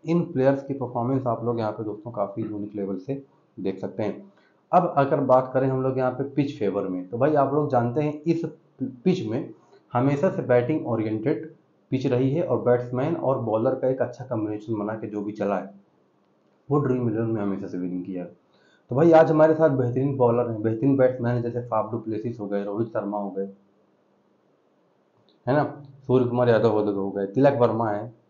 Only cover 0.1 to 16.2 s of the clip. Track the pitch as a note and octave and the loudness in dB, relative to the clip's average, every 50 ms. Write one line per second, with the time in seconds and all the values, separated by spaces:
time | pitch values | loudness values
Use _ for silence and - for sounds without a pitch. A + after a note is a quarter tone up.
0.1 | E3 F3 E3 - - C3+ C3 C3+ C#3 C#3 - - C3+ - B2 A#2+ - B2 A#2 B2 | 0 0 0 0 0 2 4 4 2 2 -2 -8 -6 -6 -6 -6 -4 -4 -2 0
1.1 | C3+ C3 B2 B2 A2+ - A#2 A#2+ A#2+ A2+ A2 G#2+ G#2 G#2+ A2+ G#2+ G#2 G#2 - A#2 | 0 0 0 -2 -2 -2 -2 -2 -2 -2 -2 -4 -4 -6 -6 -8 -8 -8 -10 -10
2.1 | - G#2+ G2+ F#2+ - A#2 G#2+ G2+ G#2+ G#2 G2+ - - G#2 G2 F#2+ G2 F#2 - - | -4 -4 -4 -4 -4 -8 -6 -6 -6 -8 -8 -8 -6 -6 -6 -4 -6 -8 -6 -8
3.1 | C#3 C#3 - _ _ _ _ _ _ - F#2 F#2+ F#2 - - F#2+ - - A2 G2+ | -8 -8 -10 _ _ _ _ _ _ -6 -6 -4 -4 -4 -8 -8 -6 -4 -4 -4
4.1 | F2 - - - _ _ _ _ _ _ _ _ - F3+ F3 E3+ - C#3+ C#3 C3+ | -6 -8 -14 -20 _ _ _ _ _ _ _ _ 2 2 2 4 2 0 2 2
5.1 | D#3+ C#3+ C3+ B2 B2+ B2+ B2+ - - C3 C3+ C3+ C3 C3 C3 C3 B2 C3 C3 B2+ | 2 0 2 4 4 4 4 2 -2 0 0 0 0 0 -2 -2 -2 0 -2 -2
6.1 | B2+ C3+ C3+ - - D3+ C#3 - - - G#2+ G2 F#2 G2+ F#2+ F#2 F#2 F2+ F2+ - | -2 -4 -6 -4 -2 -2 -2 -2 -2 -2 -2 -2 0 -2 -2 -2 -6 -6 -8 -8
7.1 | A#2+ A#2 C3 D3+ D#3 D3 C#3 C3 C3+ D3+ D3 C#3 C3 A#2+ A#2 A#2+ A#2+ D#3 D3 D3+ | -2 0 2 2 4 4 2 2 2 0 0 2 2 0 0 0 0 0 -2 -2
8.1 | D3 - - E3+ E3 E3 - D#3 - - _ _ _ _ C3 - - - - F#3 | -4 -4 -2 0 0 0 -2 -6 -10 -12 _ _ _ _ -8 -8 -8 -2 0 2
9.1 | F3+ - - G#2+ A2 C3+ E3+ - - _ _ _ - - _ _ - B2 B2+ C#3 | 2 2 0 -4 -4 -4 -6 -8 -14 _ _ _ -20 -20 _ _ 0 2 2 2
10.1 | D3 C#3 - F#3+ C#3 - C3+ B2 B2 B2 A#2+ A#2+ D#3 - - A#2+ A#2 A2 G#2+ A2 | 2 2 0 0 0 -2 0 4 4 4 4 2 -2 -2 0 -2 -2 -2 0 -2
11.1 | G#2+ G#2+ G#2 C#3 D#3+ - - - - _ _ _ _ _ _ _ C3+ B2+ - C#3 | -2 -2 0 0 -2 -2 -4 -14 -18 _ _ _ _ _ _ _ -4 -2 0 0
12.1 | B2+ A#2+ C3+ C3+ C3+ E3+ E3+ C#3 B2+ G#2+ G2+ A#2+ A#2+ A#2+ B2 - B2+ B2 C3+ D#3+ | 2 2 2 2 0 0 0 0 -2 0 4 4 2 2 2 -2 -4 -2 -2 -2
13.1 | E3+ - - B2+ C3+ B2 A#2+ A2+ G#2 A2 A#2 C3 - - - B2+ C3 C3 A#2+ A#2+ | -2 -2 0 0 0 0 0 0 0 2 2 0 0 0 0 -2 0 0 -2 -4
14.1 | - - A#2+ A#2+ B2 A2 G#2+ G#2+ G#2+ G#2 - A#2 A2+ G#2 G2+ G#2+ A2 G#2+ A2+ G#2+ | -4 -14 -10 -6 -4 -4 -2 -4 -4 -6 -6 -6 -4 -4 -4 -6 -6 -6 -8 -8
15.1 | G#2 G#2 G#2 G#2 G2+ - G2+ G2+ G2 F#2 - - - - _ _ _ _ _ _ | -6 -6 -6 -6 -6 -4 -2 -2 -2 -2 -4 -8 -16 -20 _ _ _ _ _ _
16.1 | _ _ | _ _